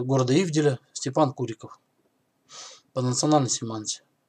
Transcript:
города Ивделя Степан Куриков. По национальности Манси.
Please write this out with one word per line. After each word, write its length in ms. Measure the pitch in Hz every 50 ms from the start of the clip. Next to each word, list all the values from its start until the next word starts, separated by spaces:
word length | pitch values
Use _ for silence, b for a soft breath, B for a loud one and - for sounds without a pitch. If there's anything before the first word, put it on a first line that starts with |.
| 123
города 280 | 127 135 131 127 127 135 170
Ивделя 380 | 190 170 147 156 147 147 127 - _ _
Степан 400 | - - - 139 131 156 147 131
Куриков. 480 | 131 - 123 113 110 - - - - - _ _ _ _ _ _ _ _ _ _ _ _ _ _ B B B B B B B B
По 100 | - 131
национальности 640 | 127 127 120 - - 151 151 147 135 113 - - 123
Манси. 380 | 113 110 110 107 - - - _ _ _ _ _